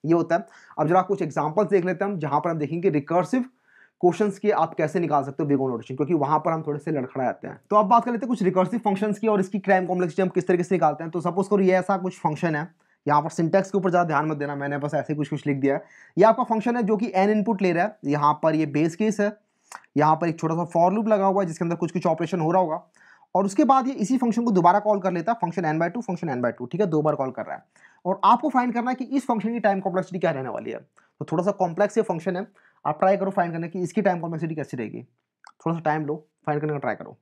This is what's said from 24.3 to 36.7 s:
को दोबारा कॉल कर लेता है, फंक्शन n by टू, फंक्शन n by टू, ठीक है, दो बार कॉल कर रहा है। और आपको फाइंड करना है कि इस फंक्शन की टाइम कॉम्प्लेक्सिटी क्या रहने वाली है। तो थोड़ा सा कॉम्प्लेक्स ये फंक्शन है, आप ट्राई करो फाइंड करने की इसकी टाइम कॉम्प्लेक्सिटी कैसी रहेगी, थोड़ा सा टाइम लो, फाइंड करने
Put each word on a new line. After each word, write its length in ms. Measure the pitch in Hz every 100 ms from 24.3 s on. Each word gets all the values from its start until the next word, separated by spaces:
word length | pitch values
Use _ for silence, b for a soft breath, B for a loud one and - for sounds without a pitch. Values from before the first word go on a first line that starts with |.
| 214
को 80 | 240
दोबारा 280 | 185 175 196
कॉल 200 | 208 202
कर 120 | 185
लेता 200 | 175 165
है, 60 | 233
फंक्शन 360 | 175 185 160 156
n 40 |
by 80 | 170
टू, 80 | 208
फंक्शन 280 | - 175 170
n 120 | 123
by 100 | 123 113
टू, 80 | 123
ठीक 160 | 175
है, 60 | 202
दो 140 | 156
बार 140 | 151 143
कॉल 160 | 131
कर 140 | 123 90
रहा 100 | 69
है। 80 | _ b b b 175
और 140 | 190
आपको 260 | 190 233 302
फाइंड 240 | 262 247
करना 180 | 233 240
है 40 | 254
कि 100 | 247
इस 200 | 269 -
फंक्शन 280 | 226 202
की 60 | 233
टाइम 200 | 214 196
कॉम्प्लेक्सिटी 400 | 190 185 185 180
क्या 120 | 170
रहने 180 | 139 131
वाली 220 | 117 113
है। 80 | 113 - _ b _
तो 40 | -
थोड़ा 120 | 160
सा 80 | 180
कॉम्प्लेक्स 460 | 190 180 165 202 226
ये 60 |
फंक्शन 320 | 214 170 196 180
है, 120 | 214 b b b 147
आप 140 | 151
ट्राई 180 | 190 196
करो 140 | 190
फाइंड 220 | 190 170
करने 140 | 165 165
की 120 | 185
इसकी 220 | 175 -
टाइम 180 | 202 180
कॉम्प्लेक्सिटी 360 | 165 165 160 156
कैसी 220 | 165 127
रहेगी, 260 | 107 117 120 _ _ _ - _ 160
थोड़ा 100 | 165
सा 60 |
टाइम 240 | 160 151 147
लो, 220 | 156 _ _ -
फाइंड 160 | 147
करने 120 | 151